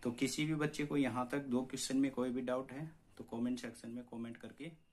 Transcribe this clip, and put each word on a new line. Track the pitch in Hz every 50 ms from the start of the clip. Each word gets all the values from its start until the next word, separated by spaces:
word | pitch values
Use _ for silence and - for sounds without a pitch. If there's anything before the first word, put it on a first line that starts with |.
| -
तो | 127 117
किसी | - 139 131 - - 151
भी | 151 160
बच्चे | 151 151 151 151 - 147
को | 143 151
यहाँ | 143 139 127 113 123 127 123 -
तक | 143 139
दो | 135 120 123 123
क्वेश्चन | - - 127 - - 131
में | 135 139 139
कोई | 131 - 123 131
भी | 120 127 127
डाउट | 123 123 127 131 - 123
है | 139 156 160 - - - - - -
तो | 117
कमेंट | - - 117 120 123 123 120
सेक्शन | - 120 117 - - 117
में | 117 123 123
कमेंट | - - 113 117 117 117
करके | - - 110 110 - 135 165 160 - _ _